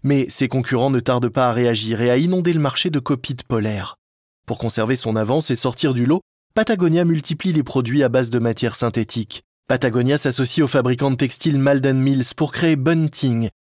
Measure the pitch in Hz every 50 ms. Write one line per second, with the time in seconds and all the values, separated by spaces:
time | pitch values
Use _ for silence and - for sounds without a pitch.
0 | - 135 143 139 131 - - - 135 127 - 131 120 - 135 120 123 139 135 123
1 | 120 - 127 123 120 117 - 135 127 123 117 120 123 120 117 104 110 110 113 104
2 | 120 120 120 131 160 175 185 185 170 175 170 160 147 139 - - - 180 156 143
3 | 127 135 139 127 - - 135 123 - _ 127 113 104 107 107 101 92 - - _
4 | _ _ _ _ _ _ _ _ _ - 113 - 120 113 - - 110 110 131 117
5 | - 113 110 110 107 104 131 160 156 - 131 110 - 131 117 - - 147 127 123
6 | 120 127 160 190 _ _ _ _ _ _ _ 220 220 - 226 185 180 165 156 175
7 | 175 170 165 156 139 - 160 156 - 190 165 156 135 - - 135 123 117 127 147
8 | 139 120 113 131 127 113 117 120 113 117 113 - - 117 110 - 123 117 113 120
9 | 110 - - 117 107 - - - _ _ _ _ _ - 127 123 - 123 110 123
10 | 120 127 143 147 - 143 120 - 131 123 - - 156 127 - 139 120 123 123 123
11 | 143 139 131 120 135 123 - - - 170 147 139 135 139 143 135 131 139 135 131
12 | 131 139 139 131 123 - - - 156 147 - - 175 165 156 139 131 160 170 160
13 | 160 151 - - - 131 117 113 117 - _ _